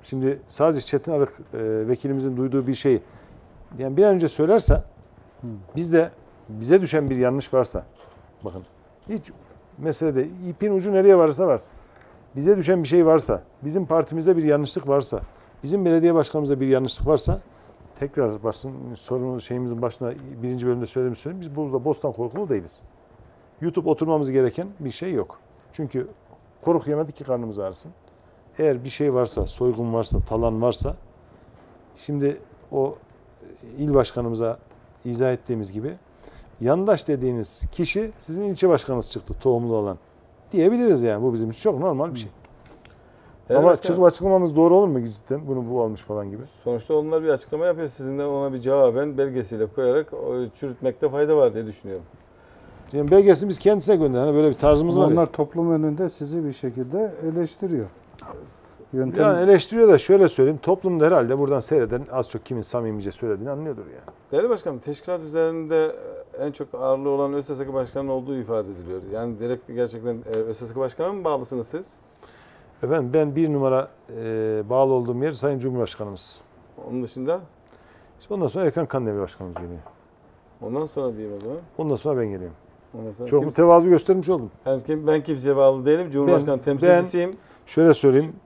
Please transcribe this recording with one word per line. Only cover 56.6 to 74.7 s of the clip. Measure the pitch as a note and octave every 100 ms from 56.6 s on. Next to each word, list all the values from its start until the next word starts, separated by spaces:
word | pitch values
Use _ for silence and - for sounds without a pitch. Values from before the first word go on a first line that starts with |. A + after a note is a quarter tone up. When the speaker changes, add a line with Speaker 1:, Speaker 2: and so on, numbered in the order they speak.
| C3 A#2+ B2+ F3 A3 D#3 D#3+
Speaker 2:
eleştiriyor. | D#3+ E3 - F#3+ D3+ G2 - - - - - - - - - -
Yöntem | C3 C3 F#3+
Speaker 1:
Yani | G#3+ F3
eleştiriyor | F#3+ F#3+ - A3+ A3+
da | D3+
şöyle | - G3 F3+
söyleyeyim. | - C3 D#3
Toplumda | - F#3 F#3 E3+ D#3
herhalde | F3 A#2 C#3
buradan | C#3 C#3
seyreden | - D#3 A#2 A#2+ C#3
az | C3 A#2+
çok | A2+ -
kimin | B2
samimice | G2+ B2 A2+ G#2+ G2
söylediğini | - A#2 G2 A#2+
anlıyordur | C#3+ D#3 A2+ E2+
yani. | B1 - - _
Speaker 3:
Değerli | C#3+ A3+
başkanım, | G#3+ F3 C3
teşkilat | D3 D3 - F3+
üzerinde | D#3 D#3+ E3 E3 D#3 D#3+ D#3 - - - - -
en | C#3+
çok | C#3 D3
ağırlığı | B2 C3 C3+ C#3
olan | C#3 C#3
Ö | C#3+
S | C#3 C3+
S | C#3
K |
Başkanı'nın | C3+ B2 C3+ C#3
olduğu | C3 B2+ C3+
ifade | G#2 A2 G2
ediliyor. | F#2 F2 F#2 F#2+
Yani | G#2+ A#2+ G#2+
direkt | A#2+ B2 -
gerçekten, | A#2+ A#2+ A2+ A#2+ A#2 A2
e, | A2
Ö | A2+
S | A2 A#2+
S |
K | A#2+
Başkanı'na | C3 - E3+
mı | G3+
bağlısınız | E3+ C#3+ B2 B2+ A2+
siz? | D#3+ F#3+ - _ _ - - - - _ _
Speaker 1:
Efendim | B2 D#3 B2
ben | D3+ D3+ C#3
bir | D#3+
numara, | C#3+ C3+ C3 C3+ _ -
e, | A2+ A2+ A2 A2 G#2+
bağlı | G#2